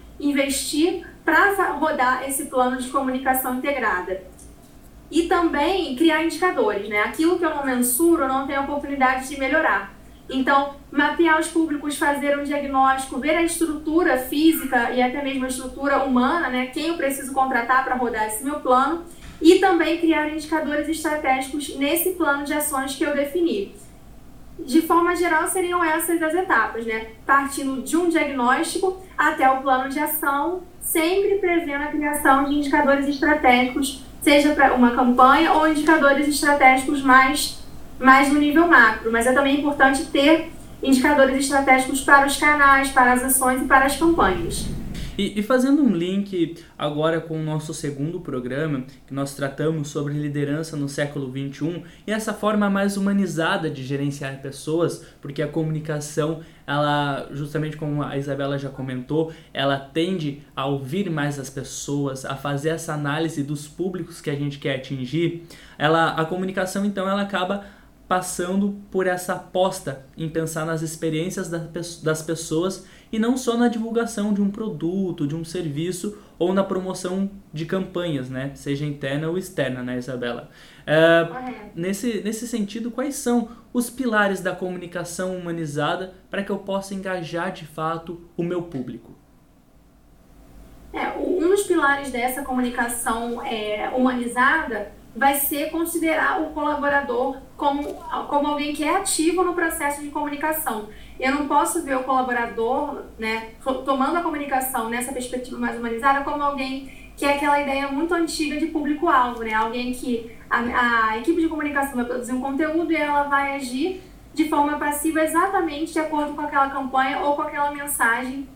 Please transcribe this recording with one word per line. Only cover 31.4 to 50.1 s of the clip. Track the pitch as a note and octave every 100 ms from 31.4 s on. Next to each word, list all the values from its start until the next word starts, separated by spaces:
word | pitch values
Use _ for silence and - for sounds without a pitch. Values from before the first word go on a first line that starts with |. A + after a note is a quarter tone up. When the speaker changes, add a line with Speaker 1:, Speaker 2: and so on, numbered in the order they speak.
| F4+ E4+ C#4+ C#4+
Speaker 1:
a | D4
criação | D4+ D4 D4 D4 C4+ C#4+
de | D4
indicadores | C#4+ D4+ C#4 C#4 C#4
estratégicos, | C#4+ D4+ D4+ C4 B3 B3+ - C#4 - - -
seja | - C#4+ D4
pra | D4 C4+
uma | B3 A#3+
campanha | A#3+ B3 B3 C4+ C#4 E4
ou | D#4 D#4
indicadores | D4+ D4+ D#4 C#4 C#4 D4
estratégicos | D4 D4 C#4+ C4 C4 - C#4+
mais, | C4+ B3+ C4+ D4 - - - - - -
mais | B3 C4+ C#4+
no | D4
nível | D4 D#4+ E4+
macro. | C#4 C4 - A3+
Mas | A3+ A#3+
é |
também | C4 C#4 C#4+
importante | C#4+ - C4+ C#4 -
ter | D4 C#4+ E4 - - - -
indicadores | C4+ C4 D4+ C#4+ C4+ C4+
estratégicos | C#4 C#4+ C4+ C4 C4 C#4
para | - C#4 C#4
os | -
canais, | D4+ D4 C#4 C4+ C#4
para | - B3
as | B3
ações | C4 - C4 B3+
e | -
para | C4+ C#4
as | -
campanhas. | E4 E4 F#4+ F4+ - - - - - - - -
Speaker 2:
E, | G3+ G#3
e |
fazendo | G#3 B3+ C4 D4
um | C4
link | E3+ F3 G3 G3 F#3 D#3+ - - -
agora | D3 D3 D#3+ E3
com | D#3+ D#3+
o |
nosso | D#3 D#3 D3+
segundo | D#3+ D3 C#3 D3+ F3
programa, | E3 B2+ B2 C3 D#3 C#3 B2 - -
que |
nós | C3+ C#3 -
tratamos | C#3 - D3+ D#3+ C#3+
sobre | D#3 C#3+